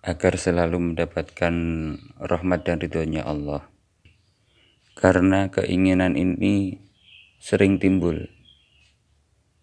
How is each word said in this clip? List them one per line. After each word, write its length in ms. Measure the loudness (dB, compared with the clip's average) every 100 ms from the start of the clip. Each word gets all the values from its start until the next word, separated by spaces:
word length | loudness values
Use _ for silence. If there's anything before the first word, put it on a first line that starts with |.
agar 320 | -8 0 0 0
selalu 560 | 0 0 0 0 -2
mendapatkan 640 | -2 -4 -4 -10 -4 -2 0 -2 -4 -6 -10 -16 -14
rahmat 480 | -4 -4 0 -2 0
dan 160 | -4
ridhonya 400 | -4 -4 -4 -4
Allah? 480 | -4 -6 -6 -8 -10 _ _ _ _ _ _ _ _ _ _ _ _ 2
Karena 480 | 4 6 4 4 0
keinginan 720 | -2 0 2 2 2 2 0
ini 560 | -2 0 0 0 -2 -6 _ _ _ -20 _ _
sering 400 | -2 2 4 4
timbul, 480 | 2 2 0 -4 -8 _ _ _ _ _ _ _ _ _ _ _ _ _